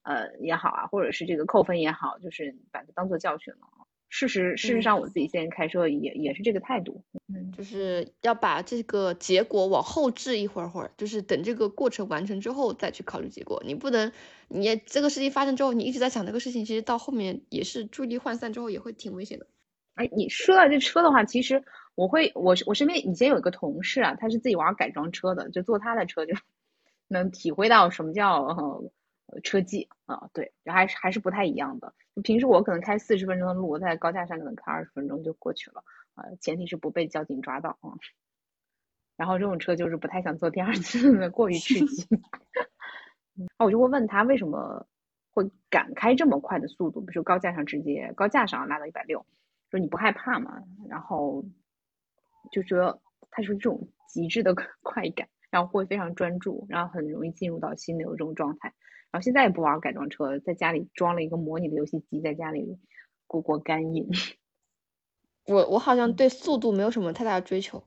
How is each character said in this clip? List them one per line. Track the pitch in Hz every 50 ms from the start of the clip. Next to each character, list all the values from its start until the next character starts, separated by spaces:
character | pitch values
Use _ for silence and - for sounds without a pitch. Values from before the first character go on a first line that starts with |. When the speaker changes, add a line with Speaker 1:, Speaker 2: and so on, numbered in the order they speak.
| -
Speaker 1:
呃， | - 143 120 107 - -
也 | - - 160 165
好 | 165 - -
啊， | - - -
或 | - - 202 165
者 | 120
是 | - - 170
这 | 170 175
个 | 151 156
扣 | 196 - 208 175
分 | - 180 170
也 | 160 156
好， | 156 - 156 131 - -
就 | 180 175
是 | - - 156 143 131 135 _ _
把 | - - -
它 | _ -
当 | - 185 190
做 | 185
教 | 160 - 180 151 165
训 | - - -
了。 | _ _ _ _ _ - _ _ _ _
事 | - - - 277
实， | 254 - 196 185 180 165
事 | - -
实 | 226 240 226 220
上 | 226 208 185
我 | -
自 | - -
己 | 175 139
现 | 151 - 175 160
在 | 165 165
开 | - 160
车 | 160 - 180 170
也， | 160 147 147 - 143
Speaker 2:
嗯。 | - -
Speaker 1:
也 | 151 - 147
是 | - 202
这 | 240 208
个 | 185
态 | - - 262 214
度。 | 175 - - - - _ - - _ - 190
嗯。 | 185 185 185
Speaker 2:
就 | 185 185 202
是 | 202 233 196 196 185 180 175 170 - _ _
要 | - 233 226
把 | 226 - 185 151 156
这 | 185 - 240 233 226
个 | - - 202 196 180 175
结 | 175 - - 185 185 226
果 | - - 202 185
往 | 190 190 131
后 | - - - 330 294 254
置 | 233 - - 262 247
一 | 208 202
会 | 208 - 180
儿 | 165 175
会 | 175 185 -
儿， | - _
就 | - 208
是 | 208 220 214 190
等 | - 190 143
这 | 165 220 240
个 | 226 220 202
过 | 196 - 277 247
程 | - - 95
完 | - 156 151 185
成 | 202 208 190
之 | 202 226
后 | 262 277 277 214
再 | - - - 170
去 | - -
考 | 190 - - -
虑 | - -
结 | - - -
果。 | - - - -
你 | - 139
不 | - - 277
能， | 240 226 214 226 226 - - - - - _
你 | - - 180 202
也， | 214 226
这 | 226 - - - 285
个 | 285 294
事 | 285 277
情 | 269 277
发 | 269 277 285
生 | 277 262
之 | 254 277
后， | 269 240
你 | 233 196
一 | 254
直 | 247
在 | - 247
想 | 262 - 233 190
这 | 185
个 | 208 240
事 | - 262
情， | 240 233 214
其 | 220 220
实 | 220 220
到 | - 240 233
后 | - -
面 | 269 226 196 185 185 262 - -
也 | - - -
是 | 196 - 247 220
注 | 214 - - 269
意 |
力 | 233 240 247
涣 | - 269 226
散 | 233 247 226 214
之 | 240
后 | 240 226
也 | 196 -
会 | 202 233 220
挺 | - - 208 196
危 | 180 196
险 | 208 - -
的。 | - _ _ _ _ _ _ _ _ _ -
Speaker 1:
哎， | - 240 - -
你 | 214 208 285
说 | - - 494 - 381
到 | 381 349
这 | 277 294 277
车 | 262 - - 330 349
的 | 320
话， | 277 247 214
其 | - - 247
实 | 247 - 262 269 277 - - - - _ -
我 | - 180
会， | 185 285 320 320 - -
我， | - 175 185 180 185 -
我 | - 208
身 | - 285
边 | 302 359 320 -
以 | - 175
前 | - 240
有 | 285 277
一 | 180
个 | - 185
同 | 180 - - 151 147 165 190
事 | - - 269
啊， | 226 156 -
他 | - 220 226
是 | 226 233
自 | -
己 | 254 202
玩 | 165 151 175 202
改 | - 165 117
装 | - 151 151 170
车 | 175 - - 185 185
的， | 170 - -
就 | - 180
坐 | 180 - 226
他 | 202 202 233 233
的 | 226 180
车 | 175 - 165 156
就 | 160 180 196 - _ _ _ _ _ _
<laughs> | _ _ _ _ _ _ -
能 | 185 180 185 190
体 | 180 - - 170
会 | 147 170 202
到 | 226 233 214 185 175
什 | - - 160
么 | 160 160
叫， | 208 202 196 175 147 139 135 170 170 147 147 - - - 180 _ _ _ _ _ _ _
呃， | - - -
车 | - - - 196
技 | 180 185 208 196 - _ _ _ _
啊， | - 135 - - - -
对， | - - - _ _ -
还 | 160 170 185 190
是， | 202 -
还 | - - 185
是 | 185 226
不 | 196 185
太 | 185 208 196
一 | 160 -
样 | - 143 135 131 120
的。 | - - _ _ _ _ - - 208
平 | - 220 233
时 | 262
我 | 262 208 175 214
可 | 214
能 | 180 170
开 | 185 220 208
四 | 214 - - 220
十 | 190 190
分 | 190 185 180
钟 | 180 185
的 | 180
路， | 185 190
我 | 165 147
在 | 156 185 180 165
高 | 160 - 170
架 | 175 190 175
上 | 175 170 165
可 | 156
能 | 135 -
开 | - - 160
二 | 156 160 160
十 | -
分 | - 139 143 143
钟 | - -
就 | 160 160 160
过 | _ - 165 165
去 | - - -
了， | - - - - - - - _ _
呃， | - - - 185 180
前 | - - 160
提 | 180 175
是 | 170 180
不 | 160 - 160
被 | 147 175 165
交 | 156 - 156 156
警 | - 139 131
抓 | - 143 131 139
到 | 156 160 - _
啊。 | - 156 151 160 - - _ _ _ _ _ _ _ _ _ _ _ _ _ _ _ _ _ _ _ _ _
然 | - 165
后 | 180 185
这 | 185 202
种 | 202 185 165
车 | - - 175
就 | 165 170 170
是 | 165
不 | 160 -
太 | - - 185
想 | 180 170 151
坐 | 160 180 165
第 | 156 190
二 | 185 214 220
次 | 196 170 - - 240 247 285 247
了， | 196 185 175
过 | 180 - 233 190
于 | 175
刺 | 165 - - 262 190 294
激。 | 285 277 285 - -
<laughs> | 226 - - - - - _ _ - 508 - - _ - - - - - - - _ _ _ _ -
嗯， | 190 185 180 _
那 | - 233
我 | 202
就 | 202
会 | 233 254
问 | 254 269 277 233
他 | 208 196 196 220
为 | 247 277
什 | 240 190
么 | 156 147 - - - - - - _ _ _ _ _ _ _ _ _
会 | - 220 196 - _ _ _ -
敢 | - 175 - - -
开 | - - 226 247
这 | - 330
么 | 285 151 143
快 | - - - -
的 | -
速 | - - - 180 156
度， | - 160
比 | -
如 | 180 175
说 | 175 156
高 | - 180
架 | 185 185 180 175
上 | 160 147
直 | 147 - 147
接， | 165 151 143 143 131 117 120
高 | - 196
架 | 208 208 285 233
上 | 190 - 120 131
拉 | 139 147 151
到 | 147
一 | 156
百 | - - -
六， | - 156 - - _ _ _ _ _ _ _ _ -
说 | - 190
你 | 180
不 | 147 180
害 | - 220 220
怕 | 220 - - 254 254 -
吗？ | - - - - - - - 202 208 -
然 | - 156
后 | - - 190 151 143 - 277 139 - 196 180 _ _ _ _ _ _ _ _ _ _ _ _ _ _ _ _ _ - -
就 | - 196 185
觉 | - 190
得 | 180 180 170 - - _ _ _ _ - _
他 | - - 208
说 | 196 208
这 | 196
种 | - 240 - - - - _ _ _ _
极 | - 165 170
致 | 160 - 226 202
的 | 185 180 185 -
<laughs> | - - _ -
快 | - - 226 185 165
感， | 175 - - _ _ _ _ -
然 | - 180 180
后 | 180
会 | - 202 190
非 | 185 202
常 | 202 185 170 175
专 | - 185 175 175 180
注， | - 196 - - 202
然 | 202 170 175 170
后 | 175
很 | 175 170 151 151
容 | 156 160 160
易 | 165
进 | 165 - 190 175
入 | 165 165
到 | 160 156 160
心 | 160 - - 165
流 | 165 160 -
这 | 165
种 | 160 156 160 -
状 | - 156 143 156
态。 | - - - _ _ _ _ - - _ _
然 | - 175
后 | 185
现 | 254 247
在 | 277
也 | 262 202
不 | 175 170 160
玩 | 147 147 160
改 | 165 143
装 | - - 139 147
车， | - - 151 135 139
在 | 143 - 185 165
家 | - 180 165
里 | 165 151 175 - -
装 | - 180 175 175
了 | 170 160
一 | 160
个 | 165
模 | 175 165 151 160
拟 | 165 180
的 | 156 156
游 | 147 151
戏 | 147 -
机， | 160 - - - 151
在 | 160 156 147
家 | 151 165 160
里 | 156 147 - - 185 - _ _ _ - - _ _ _ _
过 | - - 165
过 | 156 - 156
干 | 151 - - 160 160 160 160 160
瘾。 | 160 - -
<laughs> | 180 185 - - - _ _ _ _ _ _ _ _ _ _ _ _ _ _ _ _ _ _ _ _ _ -
Speaker 2:
我， | - 202 196 170
我 | - 180 233
好 | - 294 247
像 | 247 240 233 233
对 | 180 262 262
速 | 254 - - 349 294 247
度 | 220 233
没 | 202 196 202
有 | 220
什 | 240 240
么 | 190 170
太 | 165 - 240
大 | 220 196
的 | 185
追 | 185 - 190 190
求， | 196 - - - -